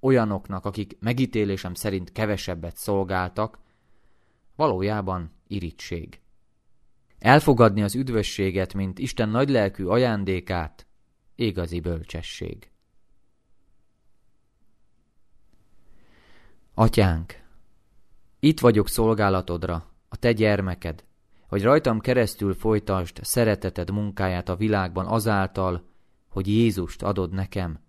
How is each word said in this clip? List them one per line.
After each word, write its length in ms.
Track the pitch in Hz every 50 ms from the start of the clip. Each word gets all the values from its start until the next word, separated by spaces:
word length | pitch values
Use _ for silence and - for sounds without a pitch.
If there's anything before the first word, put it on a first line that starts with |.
olyanoknak, 640 | - 131 131 123 113 107 101 95 - - 101 92 -
akik 320 | 101 95 104 101 - - _
megítélésem 760 | - 117 120 123 131 - - 113 107 101 98 95 - 92 90
szerint 380 | - - 107 98 95 90 85
kevesebbet 640 | - - 110 104 104 95 - - 90 85 80 85 -
szolgáltak, 800 | - - - 101 98 98 90 95 90 90 90 - - 107 113 - - - _ _ _ _ _ - _ _ _ _ _ _ _ _ _ _ - _
valójában 760 | - 151 151 101 92 95 101 110 107 101 92 92 90 85 80 - _ _
irigység. 760 | _ 101 101 90 82 - - - - - 85 76 - - - _ _ _ _ _ _ _ _ _ _ - _ _ _ _ _ _ _ _ -
Elfogadni 640 | - 117 131 151 156 - 135 113 123 110 98 107
az 120 | 104 101 101
üdvösséget, 800 | 123 135 131 120 110 101 - - - 98 95 87 95 92 - -
mint 240 | 98 98 95 92 120
Isten 300 | 127 127 - - 117 107
nagylelkű 560 | 107 120 135 143 139 117 104 98 95 - 95
ajándékát, 1000 | 87 98 120 127 120 110 104 101 92 95 90 - - 95 87 82 78 - - - _ _ _ _ _ _ _ _ _ -
igazi 460 | - 117 110 92 92 87 80 85 87
bölcsesség. 920 | 80 87 85 80 78 - - 85 82 - - - 87 80 - - - _ _ _ _ _ _ - _ _ _ _ _ _ _ _ _ _ - _ _ _ _ _ _ _ _ _ _ _ _ _ _ _ _ _ _ _ _ _ _ _ _ _ _ _ _ _ _ _ _ _ - _ _ - - - - _ _ _ _ - - - - - - - - _ _ _ - - - - - - _ _ _
Atyánk, 600 | - 110 113 - - 101 92 85 80 82 - - - - - - - - - _ _ _ _ _ - - - - - - - _ _
itt 220 | - 147 160 -
vagyok 280 | - 123 110 107 101 -
szolgálatodra, 960 | - - 113 110 113 104 107 98 95 92 90 - 87 87 85 87 87 82 - - - _ _ _
a 80 | -
te 160 | - - 120
gyermeked, 720 | 117 107 110 107 104 101 95 95 87 82 - 82 80 82 - _ _ _ _ _ _ - _ -
hogy 140 | - 101
rajtam 380 | 98 117 139 160 156 131 113 110
keresztül 540 | - - 127 127 117 101 - - 104 98 92
folytasd 640 | - - 110 110 104 - - 95 95 87 85 - -
szereteted 680 | - - - 123 117 110 104 95 - 92 - - 87 87
munkáját 560 | 98 104 104 101 98 - 98 92 90 87 87 -
a 80 | 92
világban 500 | 90 107 107 107 98 92 90 85 90 92
azáltal, 840 | 90 107 113 104 110 104 98 95 92 - - 95 92 90 87 - - _ - _ _ _ _ _ _
hogy 200 | - 98 95 95
Jézust 540 | 104 110 117 113 101 95 87 80 - -
adod 300 | - 95 101 95 92 87
nekem 480 | 92 95 95 92 - 101 90 85 78 78 _